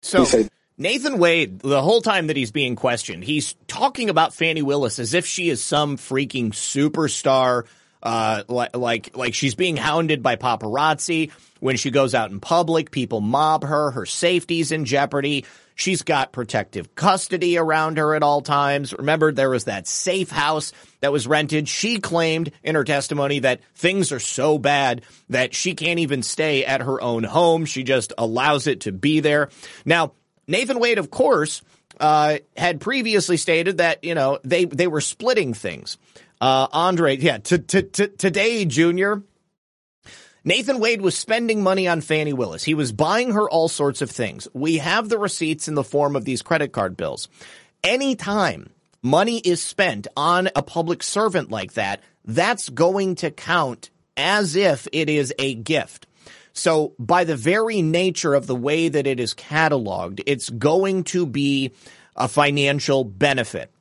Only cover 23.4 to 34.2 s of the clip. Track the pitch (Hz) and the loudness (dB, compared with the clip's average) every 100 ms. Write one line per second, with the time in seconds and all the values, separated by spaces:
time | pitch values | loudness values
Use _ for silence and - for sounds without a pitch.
23.4 | 127 123 _ - 170 196 170 131 - - | 2 0 _ -2 0 2 0 -2 -6 -2
24.4 | 123 151 139 143 135 123 - - _ 123 | 0 2 2 2 2 -2 -8 -20 _ -2
25.4 | 127 - 185 165 160 170 160 139 113 - | -2 -2 -4 -4 -2 -2 0 -2 -4 -2
26.4 | 156 139 127 135 123 131 120 117 110 151 | 0 0 0 -2 -2 -2 -2 -2 0 4
27.4 | 170 165 156 - 131 131 107 - 113 117 | 4 4 0 -6 0 0 0 -4 -2 0
28.4 | 139 147 131 120 107 95 143 156 147 147 | 2 2 0 -2 -4 -2 0 2 4 2
29.4 | 143 - - - - 170 156 _ _ _ | 0 -6 -20 -12 0 0 0 _ _ _
30.4 | - 185 247 254 240 220 156 - 269 214 | -4 -2 0 0 2 0 -2 0 2 4
31.4 | 151 - _ _ _ - 151 151 151 151 | 2 -6 _ _ _ 0 4 4 4 0
32.4 | _ - 175 156 - 262 226 208 170 170 | _ -2 -2 0 -2 -2 2 0 2 0
33.4 | - 165 170 190 170 151 160 170 | 2 2 2 2 2 0 -2 0